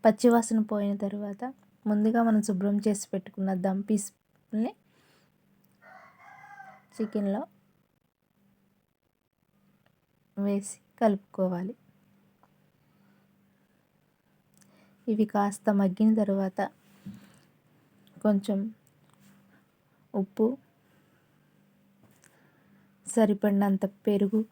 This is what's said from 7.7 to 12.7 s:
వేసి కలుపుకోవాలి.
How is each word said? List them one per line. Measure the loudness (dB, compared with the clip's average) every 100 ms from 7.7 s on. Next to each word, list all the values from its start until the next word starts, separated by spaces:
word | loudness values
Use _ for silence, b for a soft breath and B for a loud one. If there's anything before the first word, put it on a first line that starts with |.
| _ _ _ _ _ _ _ _ _ _ _ _ _ _ _ _ _ _ _ _ _ _ _ _ _ _ -4
వేసి | -2 -2 -6 -16 _ _
కలుపుకోవాలి. | 0 0 _ -4 -2 -2 -8 -10 _ _ _ _ _ _ _ _ _